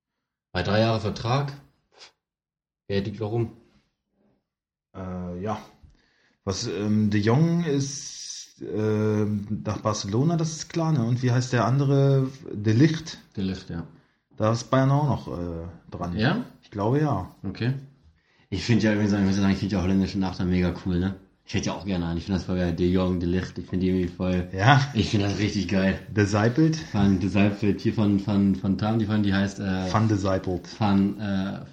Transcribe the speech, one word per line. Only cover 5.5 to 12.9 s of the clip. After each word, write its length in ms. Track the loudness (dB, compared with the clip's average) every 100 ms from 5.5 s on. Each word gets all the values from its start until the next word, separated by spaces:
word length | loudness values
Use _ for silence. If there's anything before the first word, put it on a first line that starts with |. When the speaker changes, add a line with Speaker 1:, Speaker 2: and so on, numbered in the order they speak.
| -8 -10 _ -20 _ _ _ _ _ -6
Speaker 2:
Was, 200 | -4 -4
ähm, 420 | -2 0 2 4
De 100 | 4
Jong 460 | 4 4 4 2 0
ist, 920 | 0 -2 -6 -12 -14 -14 -16 -18 -14
ähm, 1000 | -8 -2 0 2 2 2 0 -2 -4 -6 -6
nach 140 | -4
Barcelona, 580 | -2 -2 -2 0 2 0
das 140 | -2
ist 180 | -6 -6
klar, 240 | -2 0
ne? 100 | 2
Und 180 | 0 0
wie 80 | 2
heißt 200 | 2 2
der 140 | 0 2
andere? 640 | 2 2 4 4 4 0 -6 -12
De 200 | -4 2
Ligt? 460 | 6 4